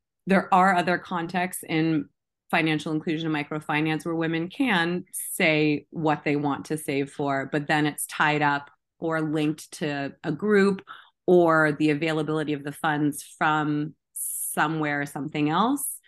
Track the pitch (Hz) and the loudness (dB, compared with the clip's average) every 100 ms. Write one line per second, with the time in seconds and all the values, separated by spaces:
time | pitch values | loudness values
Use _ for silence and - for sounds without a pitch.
0 | _ _ - 190 - 196 185 180 175 175 | _ _ 0 2 4 4 6 4 2 0
1 | - 180 165 185 185 - - 160 160 160 | -2 -6 -4 -2 -4 -6 -2 0 2 0
2 | - _ _ _ _ 175 160 156 156 156 | -2 _ _ _ _ 0 2 0 -2 -4
3 | 156 156 165 151 147 156 156 151 160 156 | -4 -4 -2 -4 -4 -6 -2 0 0 -2
4 | 170 165 160 165 175 - 269 190 170 175 | -4 -4 -2 -2 -4 -4 0 2 0 -2
5 | - - - - 180 156 151 147 - - | -6 -10 -8 0 2 4 2 0 -4 -4
6 | 156 147 156 147 147 139 - 151 - 139 | 0 0 0 -2 -2 -4 -6 -8 -4 -4
7 | 139 - 143 135 135 151 147 156 151 147 | -4 -4 -4 -4 -4 -4 0 0 0 -2
8 | - - 156 151 147 143 139 _ _ _ | -8 -2 0 2 2 0 -4 _ _ _
9 | 165 160 156 156 151 151 - - 156 143 | -4 -2 -2 0 0 -2 -8 -6 -4 -4
10 | 139 - 165 147 208 208 196 190 - - | -6 -8 -6 -4 2 4 4 2 -6 -20
11 | - _ - 180 170 160 151 147 151 147 | -20 _ 4 6 6 6 4 2 0 2
12 | 160 156 151 156 151 147 139 139 165 147 | 0 -2 -2 -2 -2 -4 -6 -4 -2 0
13 | 147 143 - - 160 156 151 147 151 - | 0 -2 -8 -2 0 2 0 -2 -4 -8
14 | _ - - - - - 156 160 151 143 | _ -12 -10 -8 -6 -2 0 0 -2 -2
15 | 147 156 143 156 147 165 226 277 - - | -4 -8 -6 -2 0 2 2 0 -4 -10